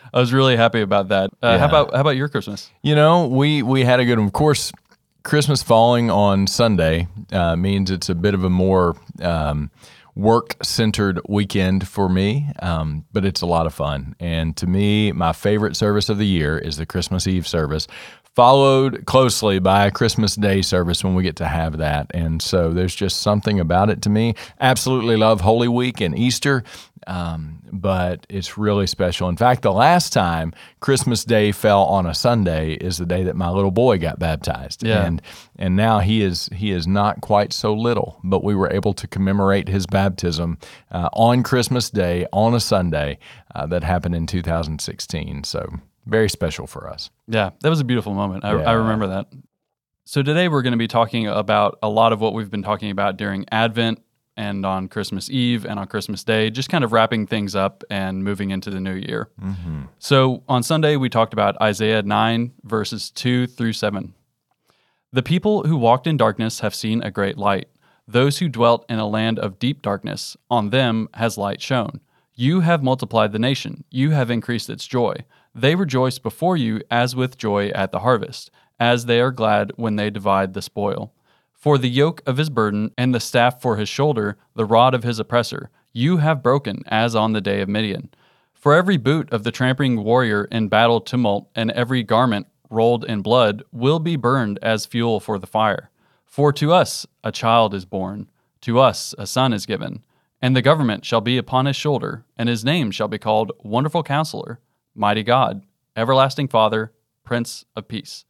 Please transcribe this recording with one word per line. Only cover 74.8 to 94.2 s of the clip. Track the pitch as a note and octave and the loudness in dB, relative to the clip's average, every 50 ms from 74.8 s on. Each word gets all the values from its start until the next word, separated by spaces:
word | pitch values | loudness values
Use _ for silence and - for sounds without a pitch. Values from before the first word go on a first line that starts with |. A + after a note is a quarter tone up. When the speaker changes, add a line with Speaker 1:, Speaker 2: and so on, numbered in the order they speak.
| - | -10
Speaker 1:
joy. | - - B2 A#2+ - - - - - _ _ _ _ - | -6 -2 -2 -2 -2 -2 -6 -10 -18 _ _ _ _ -6
They | - A#2 C#3 D#3+ | -2 0 2 2
rejoice | F3+ G3+ D3 B2 B2+ C3 B2+ B2+ - | 2 0 0 0 0 0 0 -2 -4
before | - A#2 - - D#3+ F3+ F#3 | -8 -10 -6 -4 -2 0 0
you | E3 B2 A2+ A2 G#2+ - - | 0 0 -2 -4 -4 -4 -2
as | A#2+ A#2+ A#2+ B2+ B2 | 0 0 0 0 -2
with | B2+ B2+ B2+ - | -4 -4 -4 -6
joy | - - G#2+ G2+ G2+ G2+ G2+ F#2+ | -6 -4 -2 0 0 0 -2 -2
at | G2 G2 F#2+ - | -4 -4 -4 -4
the | F#2 | -2
harvest, | G2+ B2 B2+ G#2 - - - - - - _ _ _ _ _ - | 0 0 0 0 -2 -6 -12 -14 -18 -20 _ _ _ _ _ -2
as | A#2 A#2+ A#2+ A#2+ A#2 | 0 2 2 0 0
they | A#2+ A#2 A#2 | 0 0 2
are | B2 C3 | 2 0
glad | B2+ A#2 A2 A2 G#2+ G#2+ G#2 G2 - | 0 -2 0 2 2 0 0 -2 -6
when | - A#2 A2 G#2 | -6 -4 -4 -2
they | G#2 G#2 G#2+ | -2 -4 -4
divide | G#2 G#2 G2 G2+ G2 G2 G2 F#2 F#2 | -6 -4 -2 0 0 2 0 -2 -4
the | G2 - | -8 -12
spoil. | - - G#2+ G2+ G2+ G2 - G#2+ A2+ - _ _ _ _ _ _ _ _ | -10 -8 -6 -4 -4 -4 -4 -8 -10 -12 _ _ _ _ _ _ _ _
For | _ - D3 D3 C3 | _ 0 2 2 2
the | B2 B2 | 2 0
yoke | A#2+ C3+ C#3+ D#3+ E3 - - | 2 2 2 2 0 -2 -4
of | C#3 B2 C3+ | -4 -2 -2
his | D#3 D#3 | -4 -2
burden | C3 A#2 G#2+ G#2 G2+ G#2 G#2+ - - - | 0 0 0 0 0 -2 -2 -4 -4 -2
and | B2 B2+ B2 | 0 0 0
the | A2+ | 0
staff | - - - B2 A#2+ B2 B2+ - - | -2 0 2 2 2 2 2 0 -2
for | B2 G#2+ | -2 -2
his | G#2 G#2 - | -2 -2 -4
shoulder, | - - C#3 D3+ C#3 A2+ G#2 G2+ G2+ - _ _ _ | -2 -2 -2 0 0 0 -2 -4 -6 -8 _ _ _
the | - A2+ | -4 0
rod | G2+ A2+ A2+ B2 C3 B2+ | 4 6 6 6 6 4
of | A#2+ A2 | 2 -2
his | A#2+ A#2 A2 | -4 -4 -4
oppressor, | G#2+ - A#2+ A#2+ A2+ - - - - - _ _ _ _ - | -4 -2 0 0 0 -2 -4 -10 -12 -14 _ _ _ _ -6
you | A#2+ B2 D#3+ F#3 | -2 0 0 2
have | E3 D3 D#3 D#3 C3+ - | 2 2 0 0 0 0
broken | A#2+ C3 C#3+ - G#2+ G2 - - - | 0 0 0 0 -4 -8 -8 -6 -4
as | G#2 A2 A2+ A#2+ A2+ | -2 0 0 0 2
on | A2 A2 A2+ A2 | 0 0 2 0
the | G#2+ | -2
day | F#2+ G2+ G2 G2+ | -2 -2 -2 -2
of | G2 F#2+ | -2 -2
Midian. | G2+ G#2+ A2 G#2 F#2 - - - _ _ _ _ _ _ _ _ _ | -2 -2 -2 -2 -4 -6 -8 -12 _ _ _ _ _ _ _ _ _
For | _ - C#3+ D3 | _ 2 4 4
every | F3 F3+ F#3+ G3 | 4 4 2 0
boot | C#3+ A2 C3 D3+ E3 - - - | 0 2 0 0 0 -2 -4 -6
of | G#2+ G#2 | -4 -4
the | A#2 - | -6 -4
tramping | - C3 B2+ C3 C3+ C#3+ C3 B2 A2 G2+ | -2 0 0 0 0 0 0 0 0 0
warrior | A2 A#2 B2+ B2+ A2+ G#2 G#2 G#2 - | 2 2 2 2 2 0 -2 -2 -2
in | - A2+ A2 F#2+ | -2 -4 0 2
battle | G#2+ A2 A#2 A#2 A#2 A2 | 4 4 6 6 4 2
tumult | A2 - - B2 A#2+ G#2 G2+ G2+ - _ - | 0 -2 -2 0 0 0 0 -2 -4 _ -6
and | A2+ A2+ A2+ | -4 -4 -2
every | - B2 B2 A#2 C3 B2+ A2+ | -2 -2 -2 -2 -2 -2 0
garment | - A2 A2+ C3 A#2+ G#2+ G2+ - - _ _ _ _ | 2 2 2 4 2 0 -2 -4 -8 _ _ _ _
rolled | A2 A2+ A2+ A#2 A#2+ A2+ - | -2 0 2 2 2 0 -2
in | - A2+ G#2 F#2+ | -4 -6 -4 0
blood | G#2+ A#2 B2+ A#2 G#2 G#2 G#2+ - - | 2 4 4 4 4 2 -2 -8 -14
will | - A#2 A#2+ C#3 D#3+ E3 | -8 -2 0 0 0 0
be | D#3 F3 E3+ | 0 -2 -2
burned | C#3 | -2